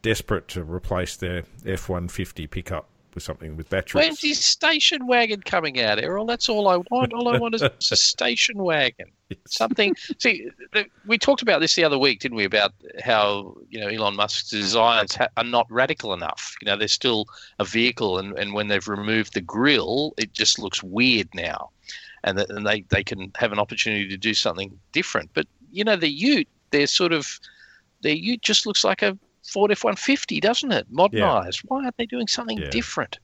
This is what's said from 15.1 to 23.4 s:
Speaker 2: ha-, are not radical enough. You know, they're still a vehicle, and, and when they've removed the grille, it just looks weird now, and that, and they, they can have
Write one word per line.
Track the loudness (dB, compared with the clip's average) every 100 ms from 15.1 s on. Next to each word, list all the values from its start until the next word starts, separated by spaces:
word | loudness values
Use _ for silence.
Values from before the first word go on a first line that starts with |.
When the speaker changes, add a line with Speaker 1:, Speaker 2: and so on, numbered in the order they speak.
| -2
Speaker 2:
ha-, | -2 -2
are |
not | 0 0 0
radical | 0 0 0 -4
enough. | -4 -6 -8 -12 -8
You | -4
know, | -2
they're | 0
still | 0 2 0 -4 -12 -20 -6
a | -2
vehicle, | 0 0 0 -2 -2
and, | -4 -6
and | -6
when | -4 -2
they've | -2 -2
removed | -6 -2 -2 0
the | -6
grille, | -6 0 2 2 0 -2 -4 -4
it | -8
just | 0 0 0
looks | -4 -6
weird | -4 2 4 2 -2 -6
now, | -8 -8 -12 _ -18 -18 -18 -6
and | -2 -2
that, | -2
and | -2 -2
they, | -2 0
they | -2
can | -2 -8 -10
have | -4